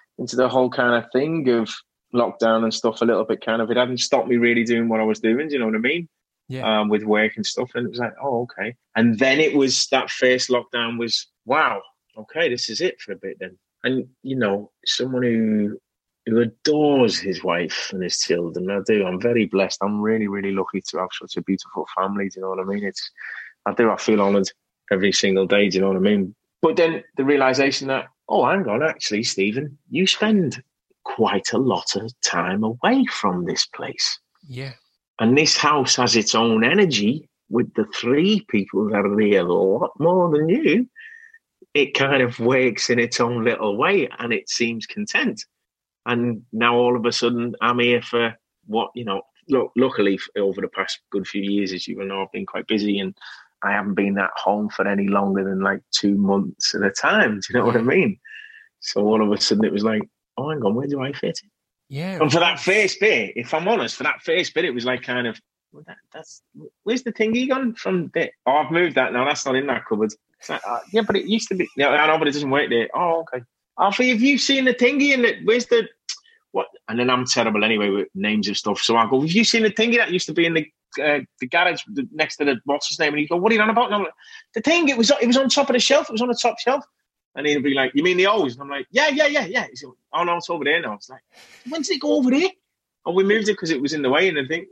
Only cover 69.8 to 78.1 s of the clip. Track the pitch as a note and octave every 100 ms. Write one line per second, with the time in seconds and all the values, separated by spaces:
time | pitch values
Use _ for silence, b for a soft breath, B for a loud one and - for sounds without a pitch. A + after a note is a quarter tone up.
69.8 | - G#2 G#2+ - _ _ - D#3 - A#2+
70.8 | - A3 G#3+ G3+ - A3 - F#3+ D#3+ -
71.8 | C#3 D3 D3+ D#3 D3+ C#3+ C#3+ C#3 - A#2
72.8 | A2 D3 F3 E3 D#3+ B2+ A#2+ _ _ -
73.8 | F#3+ G3+ B3+ A3 C4 C4+ - C4+ B3+ B3
74.8 | B3 C#4+ C#4+ C4 A3+ - E3+ A#3+ - A#3
75.8 | G3+ _ - - b b _ - - -
76.8 | - A2+ B2 B2+ B2+ B2 A2+ G#2+ G#2+ G#2+
77.8 | G#2 G2 -